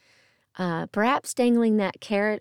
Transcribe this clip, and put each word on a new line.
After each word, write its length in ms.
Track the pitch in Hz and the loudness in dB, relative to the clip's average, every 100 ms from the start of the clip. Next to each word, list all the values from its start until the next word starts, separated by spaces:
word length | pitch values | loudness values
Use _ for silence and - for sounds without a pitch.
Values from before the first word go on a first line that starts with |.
| _ _ _ _ _ - | _ _ _ _ _ -6
Uh, 260 | 180 165 165 | -4 -4 -4
perhaps 460 | 202 226 285 - | 0 0 0 -4
dangling 440 | - 240 233 226 214 | 0 2 4 4 2
that 220 | 190 - | 0 -4
carrot 400 | - 202 208 214 | -4 -2 -2 -4